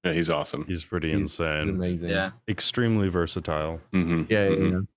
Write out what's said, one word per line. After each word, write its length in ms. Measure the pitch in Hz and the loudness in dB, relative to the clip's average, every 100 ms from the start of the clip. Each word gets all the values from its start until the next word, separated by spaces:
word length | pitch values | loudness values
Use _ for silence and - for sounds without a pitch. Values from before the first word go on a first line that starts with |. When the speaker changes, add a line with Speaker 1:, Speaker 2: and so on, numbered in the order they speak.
Speaker 1:
Yeah, 100 | - | -2
he's 160 | 160 - | 0 2
awesome. 360 | 151 156 147 92 | 0 -2 -6 -6
Speaker 2:
He's 180 | 87 | -6
pretty 260 | - 87 80 | -4 -4 0
Speaker 3:
He's, 80 | 95 98 - | 0 0 -2
he's 20 | |
Speaker 2:
insane. 300 | 82 76 78 | 0 0 0
Speaker 3:
amazing. 400 | 92 90 87 87 | -2 -2 -2 -2
Speaker 4:
Yeah. 220 | 98 95 - - | -2 -2 -6 -6
Speaker 2:
Extremely 600 | 101 - - 117 110 95 | -4 -2 2 2 4 2
versatile. 720 | 87 82 90 - 76 78 82 - | 2 0 -2 -4 -2 -2 -6 -2
Speaker 1:
Mm-hmm. 300 | 92 85 82 80 | 0 2 0 2
Speaker 3:
Yeah, 160 | 107 98 | 2 4
yeah, 100 | 95 | 2
Speaker 1:
Mm-hmm. 180 | 95 | 2
Speaker 3:
yeah. 60 | 92 98 | 0 -2